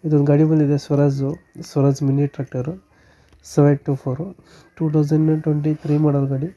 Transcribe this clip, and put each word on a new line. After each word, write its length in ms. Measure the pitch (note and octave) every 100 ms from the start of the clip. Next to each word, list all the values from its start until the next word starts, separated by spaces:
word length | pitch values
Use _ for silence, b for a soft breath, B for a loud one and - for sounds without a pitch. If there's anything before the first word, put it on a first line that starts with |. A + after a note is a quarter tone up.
ಇದೊಂದು 200 | E3 D3+
ಗಾಡಿ 200 | C#3+ D3
ಬಂದಿದೆ, 320 | D#3 D#3 D3 C#3+
ಸ್ವರಾಜು, 500 | - C#3+ C#3+ C3+ C3+ D#3+ _ - -
ಸ್ವರಾಜ್ 340 | - C#3 C3+
ಮಿನಿ 240 | C#3 C#3 C#3+
ಟ್ರ್ಯಾಕ್ಟರು, 460 | - C3+ C3 C3 F#3+ _ b b b b b -
ಸೆವೆನ್ 260 | - D3 C#3+ -
ಟು 80 |
ಫೋರು, 300 | C3+ - C3 F#3 F3+ b b b -
ಟೂ 140 | D#3+
ತೌಸಂಡ್ 520 | D#3 D3 D#3 D#3 D#3
ಟ್ವೆಂಟಿ 320 | D#3 D3+ D3+
ತ್ರೀ 220 | D3+ D3 D3
ಮಾಡಲ್ 300 | D3+ C#3+ C#3
ಗಾಡಿ. 160 | C3+ D#3+